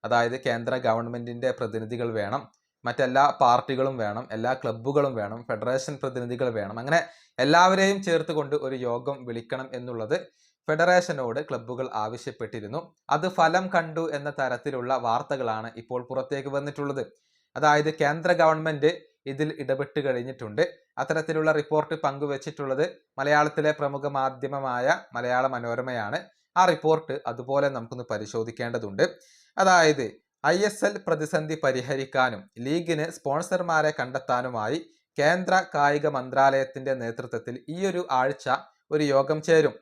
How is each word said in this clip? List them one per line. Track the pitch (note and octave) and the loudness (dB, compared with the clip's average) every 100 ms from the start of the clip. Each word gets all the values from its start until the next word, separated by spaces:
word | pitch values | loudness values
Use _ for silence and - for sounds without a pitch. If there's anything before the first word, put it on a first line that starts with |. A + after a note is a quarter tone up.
അതായത് | - A#2+ A#2+ C3 | 4 4 4 0
കേന്ദ്ര | C3 A#2 A#2 B2+ | -2 -2 -2 0
ഗവൺമെന്റിന്റെ | A#2+ A2+ A#2 A#2+ A#2+ A#2+ B2+ | 0 0 -2 -8 -8 -4 -4
പ്രതിനിധികൾ | B2 A2+ A2+ A2 A#2+ A#2 | -2 -4 -6 -6 -6 -4
വേണം, | A2 G2+ C3 - _ _ _ A#2+ | -2 -4 -4 -8 _ _ _ -6
മറ്റെല്ലാ | A#2 C3 C3 C#3+ - | 0 2 4 4 6
പാർട്ടികളും | B2+ B2 - C3 C3+ B2+ | 6 6 2 -2 -2 -2
വേണം, | G#2+ G#2 C3 | -4 -4 -8
എല്ലാ | A2 A#2+ | -4 -2
ക്ലബ്ബുകളും | C3 B2 A2+ A#2+ C#3+ C#3+ A#2+ | -2 -4 -4 0 2 2 -2
വേണം, | G2+ A#2 | -6 -8
ഫെഡറേഷൻ | A#2+ A2 A#2+ C3 C3 C#3 | -8 -6 -2 -2 -4 -6
പ്രതിനിധികൾ | C3+ B2+ A#2+ B2 B2+ | -6 -6 -6 -2 -2
വേണം. | A2+ G2 A2+ | -2 -6 -8
അങ്ങനെ | B2+ E3 - - _ - | 0 0 0 -14 _ 0
എല്ലാവരെയും | C3+ E3+ F#3 F#3+ G3 G3 | 4 8 6 6 4 2
ചേർത്തുകൊണ്ട് | G3 E3 D#3+ D3+ C#3 D3 | 0 0 0 -4 -2 -2
ഒരു | C3 C3 | -2 -4
യോഗം | B2 A#2+ C3 C#3 B2 | -4 -2 -4 -8 -8
വിളിക്കണം | A#2 A2+ C3 C3 | -10 -8 -8 -8
എന്നുള്ളത് | B2+ B2 A#2 A2 F3 - _ _ _ - | -10 -8 -8 -2 -4 -4 _ _ _ -2
ഫെഡറേഷനോട് | D#3 F3 F3+ F3+ D3 B2 C3+ | 2 6 4 2 -4 -2 -4
ക്ലബ്ബുകൾ | - A#2+ A#2 B2 B2+ | -4 -8 -6 -8 -6
ആവശ്യപ്പെട്ടിരുന്നു. | G#2+ G#2+ A#2 - - A2+ A#2 G#2 C#3 - _ - | -4 -4 -6 -12 -10 -10 -8 -8 -10 -12 _ -2
അത് | D3 F3+ | 0 0
ഫലം | F3+ E3 F3+ F#3 | 4 4 4 2
കണ്ടു | F#3 E3 D#3+ E3 | 0 0 -4 -4
എന്ന | D3 C#3+ | -4 -6
തരത്തിലുള്ള | C#3+ C3 A#2+ D3 C3 B2 C3 | -4 -2 -2 -4 -6 -2 0
വാർത്തകളാണ് | A#2+ A#2 - C#3 A#2+ A2 A2+ A#2 | 2 0 0 -4 -2 -4 -8 -14
ഇപ്പോൾ | A2+ B2 | -8 -8
പുറത്തേക്ക് | B2 C3 C3 C#3 C#3 | -4 -6 -4 -4 -2
വന്നിട്ടുള്ളത്. | C#3 C#3+ C#3+ C#3+ C3+ - _ _ _ _ - | -4 -4 -6 -4 -4 -6 _ _ _ _ 2
അതായത് | D3+ D3 D3+ | 6 6 4
കേന്ദ്ര | D#3 D3 D#3+ E3+ | 2 0 2 2
ഗവൺമെന്റ് | F3 D#3+ D#3 D#3+ D3+ D3 F3 _ _ C3+ | 6 6 6 0 4 2 2 _ _ -10
ഇതിൽ | C3+ D3+ D3 | -4 -2 -2
ഇടപെട്ട് | C3+ C3+ C#3 D3+ | -2 -2 -2 -2
കഴിഞ്ഞിട്ടുണ്ട്. | C#3 B2 B2 C3+ A2 G#2+ F3 - _ - | -2 -2 -4 -10 -8 -2 -2 -2 _ -8
അത്തരത്തിലുള്ള | C3 D#3+ D#3 D#3 D#3 | -2 -2 -2 0 2
റിപ്പോർട്ട് | D3+ D3 D#3 D3+ D#3+ | 2 2 0 0 -2
പങ്കുവച്ചിട്ടുള്ളത് | D3+ C#3 C#3+ C#3 D#3 D3 C#3 C3 F3 - _ - | -2 -2 -4 -4 -8 -8 -4 0 -2 -4 _ -6
മലയാളത്തിലെ | C#3 D3 D3+ D#3 D3+ | 4 4 4 2 0
പ്രമുഖ | D3+ C#3+ C#3 C#3+ | 0 -4 -4 -4
മാധ്യമമായ | C#3 C3 B2+ C3 C#3 C3+ B2 C3 F#3 - | -2 -2 -4 -6 -6 -4 0 0 0 -2
മലയാള | A#2+ B2 B2 C3 | -6 0 0 0
മനോരമയാണ്. | B2 A#2 A#2 B2+ A#2+ G#2 D3+ F#3 _ _ F3 | -2 -4 -4 -4 -6 -4 -6 -8 _ _ 4
ആ | F#3 | 4
റിപ്പോർട്ട് | E3 D#3 D#3+ D#3+ C3+ - | 4 2 2 0 -8 -6
അതുപോലെ | A#2+ B2 C#3 C#3+ | -8 -2 0 0
നമുക്കൊന്ന് | C3 A#2 B2 B2 | -2 -10 -12 -6
പരിശോധിക്കേണ്ടതുണ്ട്. | G#2+ G#2+ A#2 A2+ A2+ A#2 A#2+ G#2 G2 F3 - _ _ _ - | -6 -6 -6 -6 -6 -6 -6 -6 0 -2 -2 _ _ _ 2
അതായത് | F#3+ F3+ D#3+ C#3+ A#2 - _ _ | 6 8 6 4 -2 -8 _ _
ഐ | D3 F3+ G#3 | 0 2 0
എസ് | G#3 G3+ | 0 -2
എൽ | G3+ | -2
പ്രതിസന്ധി | - D#3 D3+ D#3+ D#3 D#3 | -2 -2 0 -2 -2 -2
പരിഹരിക്കാനും | C#3 B2+ B2 C#3 C3+ C3+ B2+ G#2 - - | 0 0 -2 -6 -2 0 0 0 -12 -10
ലീഗിന് | B2 E3 E3+ D#3 D3+ | -2 -2 0 -2 -2
സ്പോൺസർമാരെ | - C#3 C#3+ E3+ D#3 E3+ D#3+ D3+ | -6 -4 -2 -2 -4 2 2 2
കണ്ടെത്താനുമായി | D3 B2+ C3 - B2 B2+ A#2 G#2+ D#3 - _ _ - | 0 -4 -6 -2 -2 0 -4 -2 -4 -6 _ _ 0
കേന്ദ്ര | D3 F3+ F3+ F#3 F#3 | 2 2 2 2 2
കായിക | D3+ C#3+ D3 D3+ | 2 2 4 0
മന്ത്രാലയത്തിന്റെ | C#3 B2+ C3 C3+ C3+ C3 C3+ C3 | -2 -2 4 6 4 0 -4 -4
നേതൃത്വത്തിൽ | C3 A#2 A2+ B2 A#2 A#2 B2+ - | -4 -4 -6 -8 -8 -8 -12 -10
ഈയൊരു | E3 G3 F3+ F3 | -4 -2 -2 -2
ആഴ്ച | C3 C3 C#3 C#3 B2+ - _ _ | 0 0 -2 -2 -2 -4 _ _
ഒരു | D3+ | 0
യോഗം | D3 C3+ C#3 D#3 | 4 4 4 0
ചേരും. | D#3 D#3+ D3 - | 4 4 4 -2